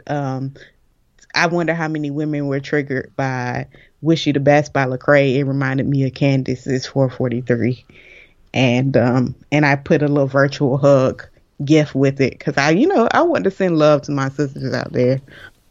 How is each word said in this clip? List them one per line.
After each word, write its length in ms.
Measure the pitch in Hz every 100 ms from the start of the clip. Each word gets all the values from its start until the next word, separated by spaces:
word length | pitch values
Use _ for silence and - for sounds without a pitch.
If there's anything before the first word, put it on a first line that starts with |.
| -
um, 440 | 147 139 131 135 135 - _ _ _ _ _ _
"I 140 | - 170
wonder 260 | 175 160
how 140 | 165 156
many 240 | 156 147
women 360 | 143 151 147 143
were 120 | 139
triggered 520 | 135 147 139 131 - -
by 520 | 135 127 123 127 135 - _ _
Wish 260 | 147 160 151
You 60 |
the 60 | 143
Best 340 | 139 147 147
by 120 | 143 131
Lecrae. 500 | 127 - 147 139 131
It 80 |
reminded 440 | 139 139 135 135 135
me 180 | 139 135
of 80 |
Candace's 720 | - 139 135 131 127 - 131 -
four 240 | 139 131
forty-three." 760 | - 127 120 123 120 113 127 - - - - - _ _
And, 420 | 120 127 123 135 127
um, 400 | 120 123 127 - -
and 140 | 147 147
I 100 | 139
put 260 | - 156
a 60 | 147
little 200 | 143 135
virtual 500 | 139 139 - 143 135
hug 500 | 139 139 131 - - _ _ - 143
gif 280 | 156 147
with 280 | 135 139 135
it 180 | 131 -
'cause 140 | - 143
I, 140 | 143
you 180 | 170 320
know, 220 | 359 -
I 100 | -
want 200 | 339 254
to 80 | 190
send 260 | - 190 160
love 260 | 151 147
to 100 | 143
my 160 | 143 135
sisters 440 | 139 143 143 135
out 200 | 123 -
there 260 | - 123 135 - - - _ _